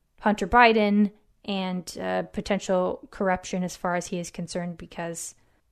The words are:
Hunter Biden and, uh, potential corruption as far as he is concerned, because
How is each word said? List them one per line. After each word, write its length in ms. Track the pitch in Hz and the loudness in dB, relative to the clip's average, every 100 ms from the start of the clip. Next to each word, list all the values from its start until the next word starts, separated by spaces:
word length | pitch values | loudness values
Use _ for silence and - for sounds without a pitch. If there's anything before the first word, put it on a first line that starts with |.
| _ _ | _ _
Hunter 260 | 214 202 196 | 0 0 4
Biden 640 | 240 233 220 208 208 208 - _ _ | 8 8 6 4 4 2 0 _ _
and, 520 | - 196 185 180 - 185 | -8 -6 -4 -6 -8 -8
uh, 220 | 185 185 | -4 -2
potential 840 | 170 - - 190 - 185 180 - - | -4 -6 -4 -2 0 0 0 -4 -10
corruption 520 | - 196 185 - 190 | -4 -2 -2 -4 -6
as 140 | 180 - | -6 -4
far 180 | 185 | -4
as 120 | 175 - | -2 -4
he 120 | 180 | -8
is 120 | 170 | -8
concerned, 480 | - 170 180 175 165 | -10 -8 -6 -8 -10
because 560 | 170 - 170 170 - - _ _ _ | -14 -10 -10 -10 -12 -16 _ _ _